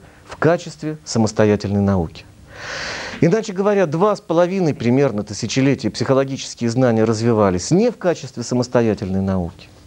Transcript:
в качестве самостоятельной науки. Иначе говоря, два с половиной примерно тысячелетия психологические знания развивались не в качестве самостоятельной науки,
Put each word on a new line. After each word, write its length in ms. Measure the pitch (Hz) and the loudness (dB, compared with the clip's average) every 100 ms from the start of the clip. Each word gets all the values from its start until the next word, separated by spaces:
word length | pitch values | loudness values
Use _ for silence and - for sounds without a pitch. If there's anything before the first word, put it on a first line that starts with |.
| - - - | -16 -20 -20
в 100 | - | -2
качестве 600 | 156 170 170 - 156 156 | 0 0 -4 -10 -10 -10
самостоятельной 760 | - 113 110 - 107 104 98 101 | -4 0 0 4 2 2 0 0
науки. 440 | 98 95 80 - - - - - - - - - - - | 2 0 -2 -8 -20 -20 -20 -16 -12 -10 -10 -10 -12 2
Иначе 320 | 165 220 - | 2 2 -2
говоря, 340 | 185 202 196 165 | -2 2 2 2
два 280 | 165 208 | 2 0
с 60 | 196 | 0
половиной 540 | - 165 175 196 160 | 0 2 2 2 0
примерно 500 | - 117 131 139 104 | 0 2 2 2 0
тысячелетия 680 | 101 101 110 135 139 123 107 | -6 -8 -4 0 2 2 -2
психологические 800 | - 117 135 135 135 - - 117 | -4 0 0 0 -6 -10 -4 -2
знания 340 | 117 127 113 | 2 2 4
развивались 680 | 110 107 117 107 98 90 - | 2 2 2 4 2 2 0
не 200 | 180 240 | 2 2
в 60 | - | 0
качестве 460 | 180 156 135 - | -4 -4 -8 -12
самостоятельной 800 | 117 123 120 123 113 98 95 95 | -4 -4 0 2 2 0 -2 -2
науки, 480 | 98 95 85 - - - | -2 -2 -4 -10 -20 -20